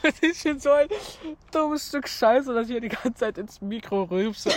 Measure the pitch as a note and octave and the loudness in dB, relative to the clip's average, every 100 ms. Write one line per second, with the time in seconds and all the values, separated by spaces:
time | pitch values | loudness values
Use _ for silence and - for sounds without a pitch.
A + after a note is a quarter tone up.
0 | D#4 - D#4+ - D#4 C#4 C#4+ D4 D4+ G#4 | 0 2 0 0 -2 0 4 4 2 -2
1 | - - D#4+ D4+ - D#4+ D4+ D4+ - C#4+ | -8 -14 -14 -14 -4 0 0 0 -4 -6
2 | - - A3 B3+ C4+ A#3 A3+ A#3 G#3+ A3 | -6 2 4 4 4 0 -2 -4 -4 -4
3 | B3+ - A3 F3+ G#3 - G3 A3+ - G3 | -4 -2 -2 -2 -10 -10 -8 -8 -4 -2
4 | F3 F#3 A3 G3+ G3 | 0 0 0 -2 -2